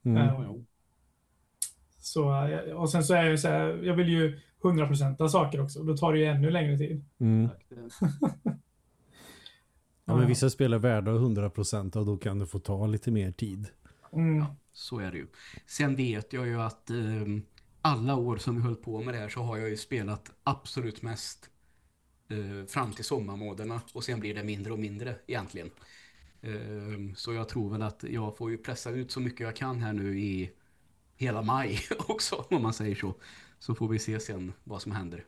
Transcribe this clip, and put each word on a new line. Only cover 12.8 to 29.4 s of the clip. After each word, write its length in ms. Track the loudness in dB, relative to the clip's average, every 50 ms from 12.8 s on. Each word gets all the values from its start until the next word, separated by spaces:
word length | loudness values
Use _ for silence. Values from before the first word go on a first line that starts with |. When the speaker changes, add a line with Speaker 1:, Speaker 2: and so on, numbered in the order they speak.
| 2
Speaker 1:
lite 240 | 0 0 0 0 2
mer 220 | 2 2 2 0
tid. 360 | -2 -4 -6 -6 -4 -8 -10 -10 -12 _ _ -20 -20 _ -20 -6
Speaker 2:
Mm. 240 | 0 2 2 4 4
Speaker 3:
Ja, 200 | 2 2 0 -4 -10 _ _
så 260 | _ -16 -12 -8 -6 -6
är 120 | -6 -6
det 60 | -6 -8
ju. 80 | -12 -12 -16 -20 -20 -18 -18 -18 _
Sen 300 | -12 -2 0 2 2 2
vet 360 | 2 2 0 0 -2 -4 -6
jag 140 | -6 -4 -2
ju 140 | -2 -2 -2
att, 300 | -2 -4 -4 _ _ -4
ehm, 520 | -4 -2 0 -2 -2 -2 -2 -2 -4 -4 -6 _ _ -20 _ _ _ _
alla 340 | 2 2 2 2 2 0 2
år 200 | 0 0 0 -2
som 200 | -2 -2 -2 0
vi 60 | 0
höll 140 | 0 0 -2
på 260 | -4 -6 -8 -8 -6
med 120 | -6 -6 -6
det 40 | -6
här 100 | -8 -8
så 120 | -8 -6
har 140 | -6 -4 -4
jag 120 | -4 -4 -4
ju 60 | -6
spelat 560 | -6 -6 -6 -4 -4 -2 -4 -6 -8 -10 -18 -20 _ _
absolut 580 | -2 -2 -2 -6 -10 -8 -6 -6 -6 -8 -8
mest, 480 | -8 -8 -8 -8 -10 -12 -14 _ -20 -20 _ _ _ _ _ _ _ _ _ _ _ _ _ _ _ _
eh, 380 | -6 -6 -6 -6 -8 -10 -10 -6
fram 240 | -4 -4 -4 -4
till 120 | -6 -10 -6
sommarmånaderna, 760 | -4 -4 -4 -4 -6 -8 -8 -8 -8 -8 -8 -8 -8 -8 -8 -10 -10 -12
och 100 | -10 -6
sen 160 | -6 -6 -4
blir 140 | -4 -6 -6
det 100 | -6 -6
mindre 280 | -6 -6 -6 -6 -6
och 60 | -4 -4
mindre 360 | -6 -6 -6 -8 -8 -8 -10 -10 -10
egentligen. 440 | -8 -6 -6 -6 -8 -12 -12 -12 -12 -16 -18 -20 -20 -20 -20 -20 -20 _ -20 -20 -20 _ _
Ehm, 720 | -10 -8 -8 -8 -8 -8 -10 -8 -8 -8 -8 -8 -8 -10 -10
så 180 | -8 -6 -6
jag 160 | -4 -4 -6 -4
tror 220 | -2 -2 -2 -2
väl 120 | -2 -2
att 220 | -4 -4 -6 -8 -8 -6
jag 260 | -4 -4 -4 -4 -6
får 140 | -6 -4 -4
ju 80 | -4 -6
pressa 320 | -6 -8 -8 -6 -6 -6
ut 200 | -4 -4 -6 -4
så 100 | -4 -2
mycket 200 | -2 -4 -4 -4